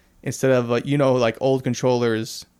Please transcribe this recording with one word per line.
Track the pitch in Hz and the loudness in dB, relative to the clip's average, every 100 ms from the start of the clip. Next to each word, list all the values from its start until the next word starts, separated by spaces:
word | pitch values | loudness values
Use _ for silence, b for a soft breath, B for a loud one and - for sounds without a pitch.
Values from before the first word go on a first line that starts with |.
| b b | b b
instead | - - 131 | -10 -2 2
of, | 127 117 | 2 2
like, | 120 139 | -2 0
you | 143 | 0
know, | 135 | 2
like, | 127 117 113 | 2 0 0
old | 135 135 | 0 0
controllers | 131 120 131 123 120 110 110 - - | -2 -2 0 2 0 -2 -4 -12 -18